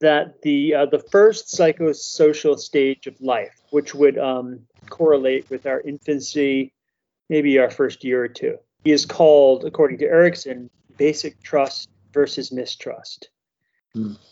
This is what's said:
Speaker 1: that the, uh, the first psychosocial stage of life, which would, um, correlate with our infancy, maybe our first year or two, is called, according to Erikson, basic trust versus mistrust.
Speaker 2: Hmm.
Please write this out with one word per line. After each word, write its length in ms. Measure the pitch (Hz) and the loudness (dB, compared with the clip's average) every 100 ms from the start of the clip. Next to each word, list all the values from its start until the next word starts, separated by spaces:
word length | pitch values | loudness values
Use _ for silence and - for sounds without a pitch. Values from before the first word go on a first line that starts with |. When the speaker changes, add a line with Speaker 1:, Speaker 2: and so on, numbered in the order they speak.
Speaker 1:
that 400 | 156 147 156 - | 2 2 0 -6
the, 300 | 151 143 151 | -2 -2 0
uh, 120 | 151 143 | 0 0
the 140 | 147 | -2
first 480 | - 196 214 214 - | 0 4 4 4 -4
psychosocial 1080 | 185 165 156 165 143 - - 151 151 151 139 | 0 0 2 -2 -4 -6 2 2 2 -2 -2
stage 520 | - 147 135 135 - | -2 -2 0 -2 -10
of 120 | - | -10
life, 400 | 131 120 - _ _ | -4 -4 -6 _ _
which 240 | 147 143 | -4 -4
would, 240 | 143 143 135 | 2 2 2
um, 420 | 135 127 127 123 113 _ - | -2 -4 -8 -14 _ _ -14
correlate 600 | - 165 143 131 131 - | -2 2 2 2 -2 -6
with 160 | 131 139 | -10 -6
our 140 | 131 | -6
infancy, 920 | - 143 - 143 135 151 139 135 135 _ _ _ _ _ - | -8 -10 -6 -6 -6 -4 -2 -2 -4 _ _ _ _ _ -6
maybe 300 | 156 143 135 | -2 2 2
our 120 | 123 | 2
first 340 | - 131 - | 0 -4 -6
year 180 | 131 127 | -6 -4
or 60 | 120 | -4
two, 280 | - 131 - _ _ | -6 -8 -8 _ _
is 200 | 156 147 | 0 0
called, 600 | - - 165 147 139 131 | 0 2 6 8 6 4
according 340 | 156 - 147 127 | -2 0 0 0
to 60 | 147 | 0
Erikson, 640 | 165 175 170 139 123 123 _ _ - | 4 2 0 -10 -14 -16 _ _ -4
basic 460 | 147 151 156 - | -2 -2 -8 -14
trust 460 | - 151 135 - - _ _ | -4 -2 -2 -6 -18 _ _
versus 400 | 143 143 - 127 | -2 -2 -4 -10
mistrust. 760 | 127 123 - 127 113 - - - _ _ _ _ _ _ | -10 -10 -12 -14 -16 -18 -20 -20 _ _ _ _ _ _
Speaker 2:
Hmm. 180 | 113 110 104 _ | -10 -10 -12 _